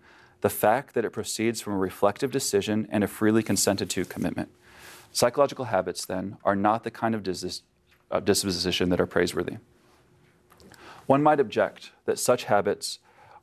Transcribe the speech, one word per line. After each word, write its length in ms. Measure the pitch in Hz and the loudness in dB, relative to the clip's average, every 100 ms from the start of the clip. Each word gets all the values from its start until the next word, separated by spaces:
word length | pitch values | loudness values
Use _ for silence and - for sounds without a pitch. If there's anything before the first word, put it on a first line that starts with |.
| _ - _ _ | _ -20 _ _
the 80 | 104 | -2
fact 440 | - 107 123 - | 2 2 2 0
that 100 | 120 | -4
it 60 | 101 | -4
proceeds 500 | 110 101 - 110 113 | -6 -8 -2 -2 -2
from 140 | - | -4
a 40 | 98 | -2
reflective 540 | 95 - 101 - 135 | -4 2 0 2 -4
decision 560 | 135 - 101 98 107 104 | -4 0 0 2 -2 -2
and 120 | 107 | 0
a 40 | 101 | -2
freely 360 | - 107 110 | 2 2 4
consented 460 | 107 98 - 98 95 | 2 0 0 0 -2
to 160 | - 87 | -6 -6
commitment. 440 | - - - - _ _ - - - - | -4 -6 -4 -10 _ _ -20 -20 -20 -8
Psychological 540 | - 120 143 139 - 120 | 0 0 2 0 0 -2
habits, 400 | 95 90 - - | -2 -2 -6 -8
then, 320 | 95 98 110 - | -6 -8 -6 -2
are 100 | 101 | 2
not 280 | 104 113 | 2 0
the 80 | 117 | -4
kind 220 | - 117 | -4 -4
of 100 | 110 | -2
dis-, 400 | 95 87 90 - _ _ _ _ - | -4 -6 -8 -10 _ _ _ _ -6
uh, 100 | - | -2
disposition 680 | 101 98 101 87 90 - 90 | 2 2 2 -2 -2 0 0
that 120 | 87 | 2
are 60 | 87 | 2
praiseworthy." 500 | 92 87 85 87 113 _ _ _ _ _ _ _ _ _ _ - - - - - | 2 0 0 -6 -8 _ _ _ _ _ _ _ _ _ _ -20 -20 -20 -8 0
One 160 | 139 | 4
might 160 | 151 151 | 6 4
object 520 | 113 113 95 - - _ - | 2 2 0 -2 -20 _ -4
that 140 | - | -2
such 260 | - 123 - | 2 2 4
habits 540 | 104 98 - - - _ _ - - | 2 2 -2 -6 -12 _ _ -20 -6